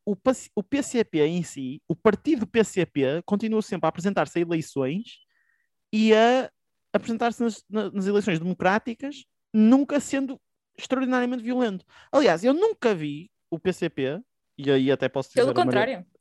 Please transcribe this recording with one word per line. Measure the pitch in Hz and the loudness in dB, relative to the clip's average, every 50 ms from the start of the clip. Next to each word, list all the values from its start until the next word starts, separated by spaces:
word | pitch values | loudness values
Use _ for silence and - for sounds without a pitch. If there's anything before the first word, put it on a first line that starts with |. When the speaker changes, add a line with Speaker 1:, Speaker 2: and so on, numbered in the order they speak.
| - | -6
Speaker 1:
o | - 202 | -6 -6
pac-, | - - 262 262 - - - - | -4 0 -2 -2 -2 -4 -12 -8
o | - 196 | -8 -6
P | - - 277 | -4 -4 -4
C | 262 - - - 214 | -4 -4 -2 -4 -2
P | - - 156 147 | 0 0 2 2
em | 151 170 180 165 | 2 0 -2 -4
si, | - - 139 131 127 135 156 _ - | -6 -8 -10 -10 -10 -10 -10 _ -8
o | 165 | -4
partido | - - 220 202 - - 294 320 247 208 - | 0 0 0 0 0 0 -2 -2 -2 -2 -2
P | - 233 214 | 0 0 0
C | - - 196 165 | 0 0 -4 -4
P, | - - 147 135 127 143 170 175 | -2 -2 -2 0 0 -2 -4 -4
continua | - 202 202 220 220 220 214 | -4 -4 -2 -2 -2 -2 -2
sempre | 208 - 196 180 - 160 | -4 -4 -6 -4 -2 -2
a | |
apresentar-se | - - 165 202 196 180 156 135 - 170 | -2 -2 -4 -4 -2 -2 -2 -2 -2 -2
a | |
eleições | 170 165 175 165 156 - - 139 135 127 151 196 240 - - - _ _ _ _ _ _ _ _ _ _ _ _ _ _ | -2 -2 -2 -4 -4 -6 -4 -4 -4 -4 -4 -6 -8 -10 -16 -20 _ _ _ _ _ _ _ _ _ _ _ _ _ _
e | - 214 220 220 214 | -2 2 4 6 6
a | 214 226 233 254 262 247 - _ _ _ _ _ _ _ _ - | 6 6 6 4 2 0 -4 _ _ _ _ _ _ _ _ -4
apresentar-se | 208 202 - 226 220 240 233 214 - 240 | -4 -2 -4 -4 -2 -2 -2 -2 -2 -2
nas, | 233 208 - _ - | -2 -4 -6 _ -8
na-, | 190 214 208 185 | -6 -4 -4 -4
nas | - 202 190 196 | -4 -4 -2 0
eleições | 202 208 196 220 170 160 | 0 0 0 0 -2 -2
democráticas, | 165 180 180 - - 185 196 214 - - - - - 277 294 269 247 _ _ _ _ _ - | -2 -4 -4 0 2 2 2 0 -2 -6 -10 -10 -10 -12 -12 -14 -18 _ _ _ _ _ 2
nunca | 214 214 220 254 269 285 - 285 285 | 4 6 6 6 6 4 2 -2 -4
sendo | - - - 277 269 254 277 - _ _ _ _ _ _ _ - | -2 -2 -4 -4 -4 -4 -8 -12 _ _ _ _ _ _ _ -16
extraordinariamente | - - - 262 262 247 254 254 247 247 254 247 220 | -8 -4 -2 -2 0 0 0 0 0 -2 -4 -4 -6
violento. | 233 254 254 247 220 190 180 - _ _ - - _ | -4 -2 0 0 -2 -2 -6 -10 _ _ -20 -8 _
Aliás, | - 277 294 208 165 165 190 | 2 4 4 4 4 2 2
eu | 247 277 | 2 2
nunca | 320 403 453 427 - - 247 208 | 2 2 0 0 0 0 0 0
vi | 165 156 151 143 147 175 - _ _ _ - | 0 -2 -6 -8 -10 -12 -18 _ _ _ -10
o | - 160 | -8 -4
P | - 185 175 | -2 -2 -2
C | - 180 160 | -2 -4 -6
P, | - - 135 131 147 185 247 _ _ _ _ _ _ - | -4 -4 -4 -4 -4 -6 -12 _ _ _ _ _ _ -6
e | 139 139 | 0 2
aí | 139 135 131 135 | 2 4 4 2
até | 135 - 135 127 | 2 0 0 -2
posso | - 135 131 - | -2 -4 -6 -2
dizer | - - | 0 2
Speaker 2:
Pelo | - 135 | 2 2
Speaker 1:
a | 123 | 2
Maria | - 175 | 2 2
Speaker 2:
contrário. | 139 123 202 214 254 254 190 180 _ _ _ | 2 2 0 0 -2 -4 -8 -12 _ _ _